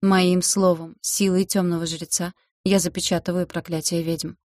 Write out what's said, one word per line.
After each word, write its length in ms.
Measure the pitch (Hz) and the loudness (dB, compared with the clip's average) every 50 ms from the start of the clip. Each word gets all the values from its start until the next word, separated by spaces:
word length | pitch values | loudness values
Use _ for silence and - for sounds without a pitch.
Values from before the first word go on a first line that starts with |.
«Моим 420 | - 196 190 190 180 180 180 180 175 | 4 4 4 4 4 4 4 2 2
словом, 540 | - - 202 190 185 175 160 165 165 - _ | 0 0 2 4 4 2 2 -2 -12 -16 _
силой 440 | _ - - - 202 196 185 185 196 | _ -6 -2 0 0 2 2 2 0
тёмного 420 | - - 202 185 175 170 165 170 | 2 0 0 0 0 0 -2 -2
жреца, 460 | 165 160 156 - - - - 175 175 - _ _ _ _ _ _ | -4 -6 -8 -8 -6 -4 -4 -4 -6 -8 _ _ _ _ _ _
я 140 | 185 196 196 | 2 2 2
запечатываю 680 | 160 175 - - - - 190 170 - - 175 180 180 | 2 0 -4 -4 -2 0 -2 -2 -2 -2 -2 -2 -2
проклятие 560 | - - 165 160 - 170 160 156 - 175 170 165 | -4 -6 -10 -6 -4 -6 -4 -2 -2 -2 -2 -2
ведьм». 320 | 160 165 156 - 160 175 _ _ | -2 -4 -4 -6 -10 -10 _ _